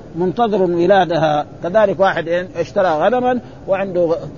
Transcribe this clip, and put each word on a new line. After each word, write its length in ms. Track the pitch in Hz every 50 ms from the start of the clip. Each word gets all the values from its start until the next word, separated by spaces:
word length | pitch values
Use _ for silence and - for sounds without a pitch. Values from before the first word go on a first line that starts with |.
| - - -
منتظر 460 | 160 180 185 139 240 240 214 208 185
ولادها". 840 | 185 175 175 170 175 170 202 190 175 160 170 147 160 156 147 147 147 - - -
كذلك 380 | - 170 185 220 214 196 170 143
واحد 280 | 190 190 151 165 160 160
إيه؟ 200 | 170 180 185 175 143
اشترى 320 | 165 160 - - 202 185 180
غنما 520 | 156 151 165 208 247 247 247 247 254 240 - - - - - 170
وعنده 480 | 196 185 196 196 175 180 175 156 165 143 147 - -